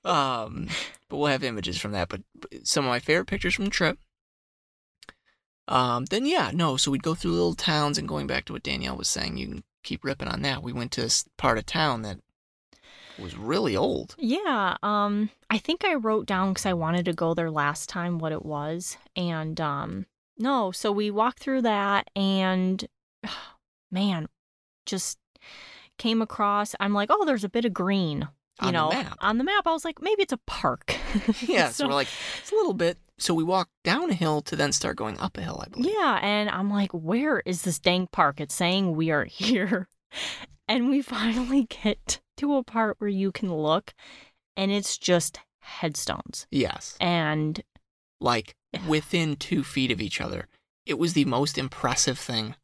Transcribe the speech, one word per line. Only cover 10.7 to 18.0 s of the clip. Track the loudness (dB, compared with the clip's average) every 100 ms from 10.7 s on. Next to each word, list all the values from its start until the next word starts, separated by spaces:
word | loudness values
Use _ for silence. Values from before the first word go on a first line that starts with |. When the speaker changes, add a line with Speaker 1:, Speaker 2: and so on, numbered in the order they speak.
Speaker 1:
went | -6 -4
to | -4
this | 0 0 -2 -2
part | 0 0
of | 0
town | 0 0 0
that | -4 -10 _ _ _ _ _ _ -20 -20 -20 -14
was | -12 -8
really | 0 2 2 2
old. | 2 0 -6 -4
Speaker 2:
Yeah, | 0 0 0 0 0 0
um, | 0 2 2 2 -2 _ _
I | -2
think | 0 0
I | 2
wrote | 2 2 0 0
down, | 0 2
'cause | 2 0
I |
wanted | 0 2 2
to | 0
go | 0 0
there | 2 0
last | 0 0 -2 -6
time, | -4